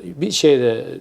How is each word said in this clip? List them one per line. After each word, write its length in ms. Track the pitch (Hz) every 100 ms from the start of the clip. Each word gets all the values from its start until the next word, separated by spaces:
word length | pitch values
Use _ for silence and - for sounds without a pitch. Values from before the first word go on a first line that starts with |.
bir 260 | 180 160 190
şeyde, 540 | 185 156 135 123 - 92 85